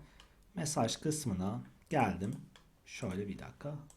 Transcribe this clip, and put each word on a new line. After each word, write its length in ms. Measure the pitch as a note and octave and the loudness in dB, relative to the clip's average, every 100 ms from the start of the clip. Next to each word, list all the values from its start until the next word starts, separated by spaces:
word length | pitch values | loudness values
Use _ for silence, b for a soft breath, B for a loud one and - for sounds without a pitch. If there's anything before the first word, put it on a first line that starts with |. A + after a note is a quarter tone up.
| B B B B - - | B B B B -10 -4
mesaj 420 | D3+ D3+ A2+ - | 0 2 2 2
kısmına 680 | D#3 D3+ B2 F#2 F#2+ A#2+ - - - | 0 2 0 2 0 -2 -6 -14 0
geldim. 460 | D3+ G#2+ F2 G2+ - - - - - - | 4 4 4 -2 -4 -10 -20 -20 -20 -14
Şöyle 420 | - F#2 F#2 G2+ | -6 -4 -2 -4
bir 120 | - | -6
dakika 360 | - - C#3+ D3+ - | -8 -8 -8 -8 -10